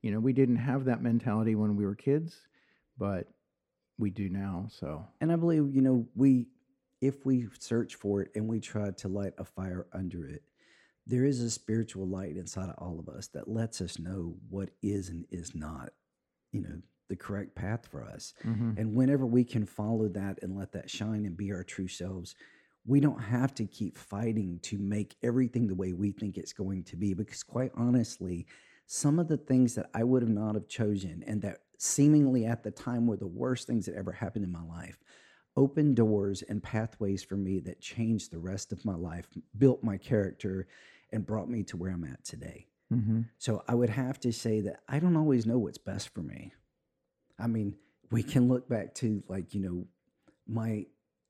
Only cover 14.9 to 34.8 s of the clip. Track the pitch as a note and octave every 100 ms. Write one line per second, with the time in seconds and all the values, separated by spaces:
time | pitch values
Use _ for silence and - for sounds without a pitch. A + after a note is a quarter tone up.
14.9 | G2+ F#2 E2+ E2 F2+ E2+ D#2 D2+ C#2 -
15.9 | _ _ _ _ _ _ - F2 E2 -
16.9 | _ _ F#2+ - G2+ G2 - G2 A2+ -
17.9 | C#2+ A#1 - - - - A2 A#2 G#2 A2
18.9 | A2+ C3 C#3+ C3 A#2+ A#2 A#2 G#2 - G#2+
19.9 | A2+ G#2+ F#2+ G2 F#2 F#2+ G2 F#2 F2+ -
20.9 | - G#2+ G#2+ G#2 F2 G2 F#2+ F#2+ - F#2
21.9 | - F2+ F#2+ F#2 - - _ _ _ -
22.9 | C#3 C#3+ - G#2 A#2+ C3 - G#2+ - G2
23.9 | - - G2+ A#2 A2 F#2+ F2 - G2+ G2+
24.9 | G#2 G2 - A#2+ B2 B2 B2 A2+ F#2 F#2
25.9 | F2+ G2+ G2+ G#2 F#2 - - F#2+ F#2+ F2
26.9 | E2+ G2+ F2+ G#2 - - A#2+ C3 - A#2+
27.9 | B2 A2+ - F#2 F2 F2 - _ _ _
28.9 | - C#3+ D#3+ D#3+ D3+ - C3 B2 A#2 -
29.9 | - A#2+ B2+ A2+ G#2 G#2+ G#2+ - - G#2+
30.9 | G2+ F#2 E2+ - G#2+ G2 - _ _ -
31.9 | - D3 D3+ C#3 B2+ A2+ A#2 G#2+ - -
32.9 | A#2+ A#2 G2 G2 F2 B2+ B2+ - A#2 F2
33.9 | - G2 - F#2+ G#2+ F#2+ E2+ E2 E2+